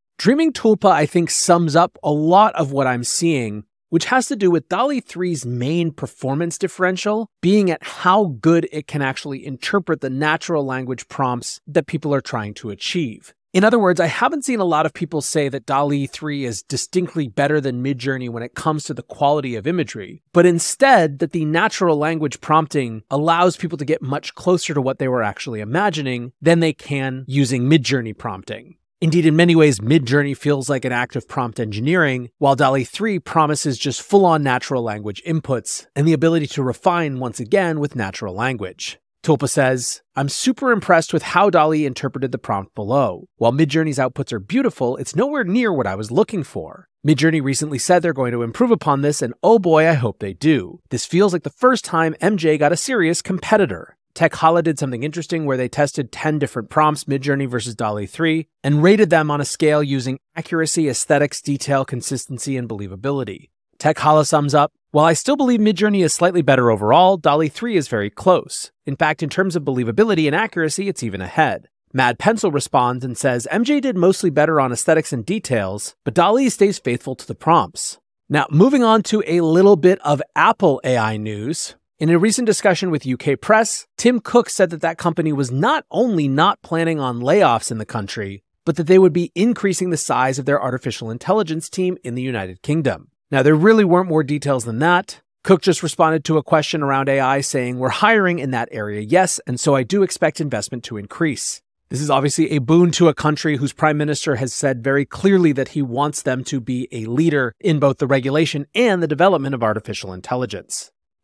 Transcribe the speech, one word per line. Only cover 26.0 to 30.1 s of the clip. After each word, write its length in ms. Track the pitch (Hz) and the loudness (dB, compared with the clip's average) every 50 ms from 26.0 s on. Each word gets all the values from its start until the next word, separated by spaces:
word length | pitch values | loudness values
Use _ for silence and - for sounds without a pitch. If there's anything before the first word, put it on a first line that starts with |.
| 139 131 123 120 120 131 - - 143 | -4 -4 -6 -6 -8 -12 -10 -2 2
than 160 | 160 170 170 | 2 4 4
they 140 | 165 160 143 | 4 0 -2
can 520 | - - - 147 139 135 135 131 131 131 131 | -4 -8 -8 -6 -4 -4 -6 -6 -8 -8 -4
using 420 | 131 143 135 117 135 123 123 135 | 0 0 0 2 0 0 2 2
Midjourney 480 | 160 160 120 - 139 127 113 110 104 - | 2 2 2 0 -4 -4 -4 -6 -10 -10
prompting. 560 | - 117 95 95 - - 107 104 123 170 - _ _ _ _ - | -10 -12 -10 -12 -12 -14 -14 -14 -16 -20 -20 _ _ _ _ -4
Indeed, 240 | 165 160 151 175 156 | -2 0 2 2 2
in 120 | 160 151 | 4 4
many 180 | 160 175 175 165 | 4 4 6 6
ways, 240 | 160 156 147 123 98 | 6 6 4 4 2
Midjourney 580 | 107 117 156 170 127 117 | 0 2 2 2 2 2